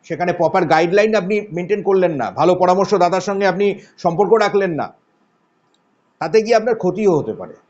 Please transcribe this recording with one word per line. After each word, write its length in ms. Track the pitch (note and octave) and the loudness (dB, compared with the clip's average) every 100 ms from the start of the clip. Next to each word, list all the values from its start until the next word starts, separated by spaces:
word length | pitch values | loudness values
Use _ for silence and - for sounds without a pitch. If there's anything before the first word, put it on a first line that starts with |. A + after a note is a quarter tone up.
| - | -10
সেখানে 240 | E3 F3 | -4 -4
প্রপার 300 | E3+ D#3+ F#3 E3 | 0 0 0 2
গাইডলাইন 380 | D#3+ E3+ G3+ A3 G#3+ | 2 2 2 2 0
আপনি 200 | F#3 G#3 G3+ D#3+ | 0 -4 -4 -10
মেনটেন 260 | F3 G#3 | -4 -4
করলেন 300 | F3+ F#3+ F3 D3 | 0 0 0 -2
না, 60 | G#2+ F#2+ | -6 0
ভালো 160 | D#3+ F3+ | 0 2
পরামর্শদাতার 720 | F3+ F#3 F#3+ G3+ F3 F3+ F#3+ | 2 2 2 2 2 0 -4
সঙ্গে 160 | G3 G3 | -2 -2
আপনি 180 | F3+ G3+ G3 - _ | 0 -2 -2 -12 _
সম্পর্ক 360 | F3+ E3+ G3 A3 G3+ | -4 0 2 2 2
রাখলেন 280 | G3+ F#3+ D3+ | 0 -2 -4
না, 80 | G2+ _ _ _ _ _ _ _ _ _ _ _ _ _ | -8 _ _ _ _ _ _ _ _ _ _ _ _ _
তাতে 160 | D#3+ A3 | 0 0
গিয়ে 180 | A3 A#3 | 4 2
আপনার 140 | A3 A3 | 2 -2
ক্ষতিও 420 | F#3 F3+ G#3 D#3 | -2 0 2 2
হতে 140 | A2+ F2+ | -2 -10
পারে। 160 | F2 - | -12 -18